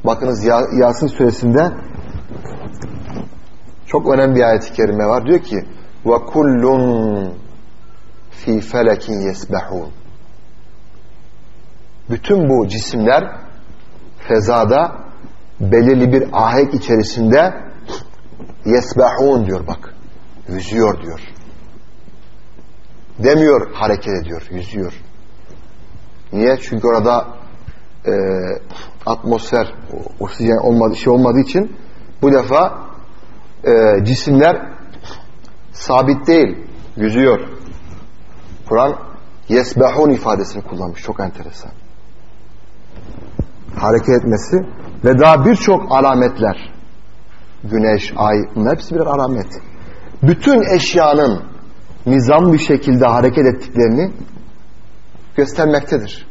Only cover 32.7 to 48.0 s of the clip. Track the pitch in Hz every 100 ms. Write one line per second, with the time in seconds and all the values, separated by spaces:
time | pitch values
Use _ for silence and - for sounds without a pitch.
32.7 | - - - - - - - - - -
33.7 | 117 110 101 104 127 - 139 156 180 -
34.7 | - - - - - - - - - -
35.7 | - - 127 131 139 - 165 117 82 -
36.7 | - - - 107 113 135 107 - - -
37.7 | - - - - - - - - - -
38.7 | 110 139 151 - - - - - 117 123
39.7 | 117 123 143 151 127 120 101 95 104 98
40.7 | 87 90 85 - 107 95 92 85 - -
41.7 | - - - - - - - - - -
42.7 | - - - - - - - - - -
43.7 | - 107 113 123 123 117 107 - 185 185
44.7 | - - - 123 127 156 156 135 196 -
45.7 | 185 - 131 135 127 123 - 107 90 -
46.7 | - - - - - - - - - 104
47.7 | 110 110 104